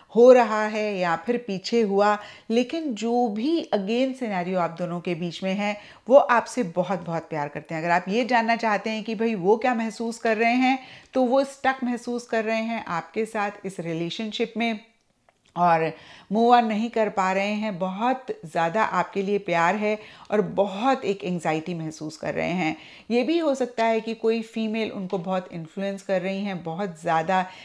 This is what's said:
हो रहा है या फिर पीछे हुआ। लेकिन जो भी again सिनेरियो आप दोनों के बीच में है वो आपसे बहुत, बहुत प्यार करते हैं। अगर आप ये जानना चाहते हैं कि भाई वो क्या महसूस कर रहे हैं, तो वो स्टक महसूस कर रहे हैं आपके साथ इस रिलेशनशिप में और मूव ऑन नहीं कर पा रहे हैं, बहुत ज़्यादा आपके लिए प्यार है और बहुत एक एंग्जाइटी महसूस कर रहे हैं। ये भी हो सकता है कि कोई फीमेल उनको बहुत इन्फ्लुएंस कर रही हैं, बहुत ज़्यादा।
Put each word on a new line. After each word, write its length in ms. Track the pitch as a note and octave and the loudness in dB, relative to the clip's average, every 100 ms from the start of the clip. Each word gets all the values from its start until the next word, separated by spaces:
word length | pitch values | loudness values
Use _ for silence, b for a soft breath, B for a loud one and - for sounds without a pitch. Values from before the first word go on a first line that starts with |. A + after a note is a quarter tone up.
| B G#3+ | B 8
हो 160 | B3 | 10
रहा 340 | B3 A3+ G#3+ G#3+ | 10 8 2 -2
है 320 | A3 G#3+ G3 | -2 -2 0
या 180 | F3+ E3 | 0 0
फिर 200 | - A#3+ | 0 -4
पीछे 440 | A#3+ F#3+ - A#3 | -2 -6 0 2
हुआ। 380 | G#3+ G3 G#3 G#3 B B B | 2 4 4 2 B B B
लेकिन 440 | A3+ B3 E4 D#4 | 0 0 -2 -4
जो 340 | G#3 A3+ A#3+ A#3+ | -4 -2 0 0
भी 420 | G#3 C4 E4 - | -2 0 -2 0
again 400 | G#3 F#3+ A#3 C4 | -2 0 0 -2
सिनेरियो 440 | B3+ A#3 F#3+ F3 F#3 | -2 -4 -4 -2 -2
आप 180 | E3 E3 | -2 -4
दोनों 220 | F3 F3 | -6 -6
के 140 | E3+ | -4
बीच 280 | E3 F3 D#3 | -4 -4 -6
में 120 | F#3+ | -4
है 260 | G3 G#3 G#3 B B - | -2 -2 -6 B B 6
वो 80 | B3+ | 6
आपसे 460 | - A#3+ A3+ - | 8 2 0 -2
बहुत, 380 | G3 E3+ E3+ F#3+ | -2 -2 -2 -2
बहुत 220 | E3+ E3 | -4 -6
प्यार 260 | - D#3 D3 | -4 -4 -4
करते 260 | D3+ - | -8 -10
हैं। 80 | E3 | -4
अगर 80 | E3+ | 0
आप 140 | E3+ F3 | 0 0
ये 160 | G#3 | -2
जानना 320 | A#3 A#3+ A3+ A#3 | 2 2 2 0
चाहते 340 | A#3 G#3 A3 | 0 -2 -2
हैं 140 | A3 | -6
कि 100 | G#3 | -6
भाई 200 | G#3+ A3+ | -2 -2
वो 220 | A3 F3 A3+ | 0 2 2
क्या 180 | B3+ | 2
महसूस 440 | A#3 A3+ G#3 A#3 A3+ | 0 -4 -6 -8 -4
कर 180 | A#3 G#3+ | -2 2
रहे 180 | A#3 | 2
हैं, 240 | B3 B3+ C4 B B B | 4 2 2 B B B
तो 80 | C4 | 0
वो 220 | B3+ C4 | 4 4
स्टक 320 | C#4 - B3+ C4 | 2 -2 -2 0
महसूस 420 | B3 A#3+ A#3+ A#3+ A#3+ | -2 -4 -4 -8 -4
कर 180 | A3+ | -2
रहे 180 | A3 A3+ | 0 -2
हैं 220 | A3+ A3+ | -2 -6
आपके 420 | - E3+ - - A3 | -4 -6 -4 -4 -4
साथ 240 | A3 G3+ G#3 | -2 -4 -6
इस 160 | G3 F#3 | -10 -8
रिलेशनशिप 760 | E3 E3 E3+ - A3 G#3 A3+ G#3+ | -6 -4 -4 -6 -6 -4 -4 -2
में 240 | A#3 G#3+ - _ _ _ _ _ _ - | -2 -4 -10 _ _ _ _ _ _ 0
और 360 | F3 E3 D#3+ D#3 B B B | 4 4 2 -4 B B B
मूव 220 | G3+ A#3 | 2 6
ऑन 100 | A#3+ | 6
नहीं 260 | A3+ G#3 A3+ | 6 0 -2
कर 180 | A3+ G#3 | 0 0
पा 240 | G3+ F#3+ | 0 0
रहे 200 | F#3+ G3+ | 0 0
हैं, 260 | G#3 G#3+ F3+ | -2 -4 -4
बहुत 480 | F#3 F#3 A#3+ C4 - - | -6 -2 -2 -2 -4 -12
ज़्यादा 380 | E3 E3+ E3 F#3+ | -6 -2 0 0
आपके 400 | A3 F3+ E3+ G3 | 0 0 -2 -2
लिए 160 | G3 G3+ | -2 -2
प्यार 360 | G3 E3+ E3+ | 0 2 2
है 240 | G#3 G#3+ G#3+ B B B | 2 0 -2 B B B
और 100 | G#3 | 0
बहुत 640 | F3 F3+ G3+ F#3+ B3 C4 | 0 0 -2 0 0 0
एक 200 | - G3 | -2 -4
एंग्जाइटी 500 | - F3+ E3 D#3 D#3 | -4 -4 -2 -2 -2
महसूस 420 | E3+ D#3+ D3+ D#3 D#3 | -6 -6 -8 -10 -8
कर 180 | D#3+ | -6
रहे 160 | D#3 D#3+ | -2 -2
हैं। 260 | F3+ D#3+ D#3 B B B | 0 -2 -4 B B B
ये 120 | A#3 | 0
भी 160 | B3 E4 | 2 0
हो 160 | D#4+ | 0
सकता 300 | C4 B3 - | 0 -2 0
है 160 | A3+ A3+ | 0 0
कि 140 | A3 | -2
कोई 280 | A3+ A3+ A3+ | -2 0 0
फीमेल 480 | A3 A3+ A3 A3 A3 | -2 -4 -4 -2 -4
उनको 280 | - F#3 G3 | -6 -4 -4
बहुत 300 | F3 F#3 F#3 | -2 -4 -4
इन्फ्लुएंस 500 | E3+ D#3 - G3 G3 | -10 -12 -8 -6 -6
कर 200 | - F#3+ | -4 -2
रही 220 | F3+ G3 | -2 -4
हैं, 200 | G3+ F3+ | -4 -6
बहुत 360 | E3+ E3 G3+ D#3+ | -6 -6 -6 -6
ज़्यादा। 460 | E3+ E3 E3 F#3 F#3 B | 0 0 2 0 0 B